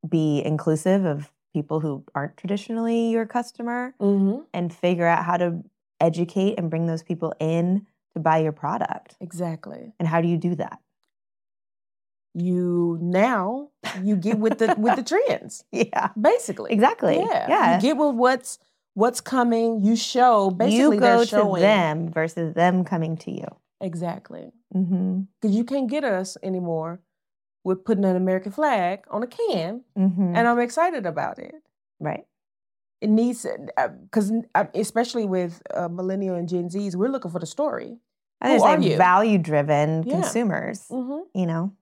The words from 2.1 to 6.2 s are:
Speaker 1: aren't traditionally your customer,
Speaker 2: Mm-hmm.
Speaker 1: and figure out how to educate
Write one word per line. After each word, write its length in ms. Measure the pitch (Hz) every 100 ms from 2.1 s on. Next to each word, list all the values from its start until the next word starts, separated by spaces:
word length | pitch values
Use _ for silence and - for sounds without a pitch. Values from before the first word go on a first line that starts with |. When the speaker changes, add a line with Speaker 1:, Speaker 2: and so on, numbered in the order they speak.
Speaker 1:
aren't 220 | 143 143 -
traditionally 760 | 180 202 - 226 233 233 233
your 160 | 226 220
customer, 680 | 247 240 - 240 240 247 262
Speaker 2:
Mm-hmm. 400 | 202 196 196 240 320
Speaker 1:
and 200 | - 175
figure 340 | 165 175 175 170
out 180 | 170
how 120 | 170 175
to 260 | 175 170 - _ _ _
educate 580 | 165 160